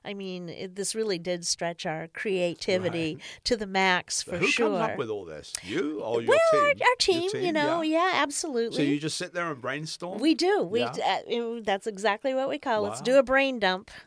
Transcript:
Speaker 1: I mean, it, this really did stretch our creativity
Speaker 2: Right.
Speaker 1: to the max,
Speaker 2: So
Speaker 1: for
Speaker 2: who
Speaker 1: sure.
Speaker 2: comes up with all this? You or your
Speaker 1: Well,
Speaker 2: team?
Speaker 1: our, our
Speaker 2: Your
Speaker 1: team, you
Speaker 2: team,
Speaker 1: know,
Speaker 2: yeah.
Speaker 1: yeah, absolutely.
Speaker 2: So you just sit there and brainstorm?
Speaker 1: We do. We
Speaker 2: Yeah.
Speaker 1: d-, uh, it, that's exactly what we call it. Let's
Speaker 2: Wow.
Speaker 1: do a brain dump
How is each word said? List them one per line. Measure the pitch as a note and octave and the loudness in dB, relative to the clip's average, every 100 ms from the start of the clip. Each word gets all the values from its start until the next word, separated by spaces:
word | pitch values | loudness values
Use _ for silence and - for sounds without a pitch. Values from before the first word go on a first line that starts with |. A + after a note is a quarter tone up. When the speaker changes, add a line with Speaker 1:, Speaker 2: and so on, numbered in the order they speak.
Speaker 1:
I | - | -12
mean, | G3+ F#3+ F3+ E3+ | -10 -8 -8 -10
it, | - F#3+ F#3 | -10 -10 -6
this | F#3+ | -4
really | A3 A3 F3 | -2 -2 -2
did | E3+ F3 E3+ | -2 -4 -4
stretch | - E3+ E3+ F3+ | -4 -4 -4 -6
our | D#3 E3 | -6 -8
creativity | - A3+ F#3+ F3 D#3+ - F#3 F3+ E3+ D#3+ | -6 -2 0 0 -2 -2 0 0 -2 -4
Speaker 2:
Right. | E3 - - | -6 -12 -8
Speaker 1:
to | - A#3 | -2 -2
the | G3+ | 0
max, | F#3+ F#3+ F3+ - - | 2 4 2 0 -6
Speaker 2:
So | - | -4
Speaker 1:
for | F3 | 0
Speaker 2:
who | G3+ | 2
Speaker 1:
sure. | - G#3+ | 2 2
Speaker 2:
comes | F#3+ A3 | 2 0
up | - | -2
with | A#2 | -4
all | G#2 | -6
this? | E2+ D2+ - - | -8 -12 -8 -10
You | F2+ C3+ D3 D3+ | -4 -4 -2 -4
or | A2 A#2 | -2 0
your | A#2 | 4
Speaker 1:
Well, | D5 E5 | 6 6
Speaker 2:
team? | D#5 | 6
Speaker 1:
our, | D5 | 4
our | C#5 | 4
Speaker 2:
Your | - B4+ | 2 4
Speaker 1:
team, | - E4+ | 4 2
you | F4+ | 0
Speaker 2:
team, | G#4 F4+ | -2 0
Speaker 1:
know, | D#4 D4 E4+ | 2 2 0
Speaker 2:
yeah. | D#4 D#4+ F#4 | 2 2 2
Speaker 1:
yeah, | D#4+ | 2
absolutely. | C#4 - E4+ A#3+ A#3 - | 0 -2 -2 -2 0 0
Speaker 2:
So | |
you | C#3+ C#3+ | 2 0
just | D3+ - | -2 -4
sit | F3+ | -6
there | F3 E3+ | -4 -4
and | C#3 | -4
brainstorm? | B2 C#3+ D#3 - F3 G3+ | -4 -4 -6 -8 -8 0
Speaker 1:
We | D4 | 2
do. | D#4 - G4+ | 4 4 2
We | F3+ A3+ | 2 0
Speaker 2:
Yeah. | A#3 | -2
Speaker 1:
d-, | F#3+ | -2
uh, | C3 F#3 - A#3 A#3 A#3 | 0 0 -2 -4 -4 -4
it, | |
that's | A3 G3 A3 | -2 -2 -2
exactly | G3 G#3 G#3 C4+ | -2 0 0 0
what | C4 C4+ | 0 -2
we | D4+ | -2
call | C#4 A3 | 0 0
it. | G#3 | 0
Let's | A#2 | -2
Speaker 2:
Wow. | |
Speaker 1:
do | A3 C4+ | 4 6
a | |
brain | A#3+ C4+ C4+ B3 | 6 4 4 2
dump | F#3+ F#3 A3 - | 0 0 -4 -18